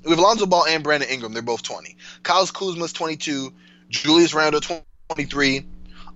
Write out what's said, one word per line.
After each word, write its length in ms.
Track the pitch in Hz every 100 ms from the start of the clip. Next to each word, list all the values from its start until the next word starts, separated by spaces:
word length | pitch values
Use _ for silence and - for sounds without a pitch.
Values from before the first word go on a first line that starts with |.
| 156
we 60 |
have 80 | 165
Lonzo 260 | 190 226 196
Ball 200 | 180 156
and 200 | 160 147
Brandon 240 | 147 127
Ingram. 240 | 131 117
They're 80 | 113
both 220 | 117 113
twenty. 340 | - 98 78 - - -
Kyle 240 | - 175 180
Kuzma's 460 | - 190 170 165
twenty-two, 580 | - 165 156 - 139 131 - - _ -
Julius 440 | - 151 165 320
Randle, 280 | 156 156 151 - 165 - - -
twenty-three. 560 | - 143 139 139 135 - - - - -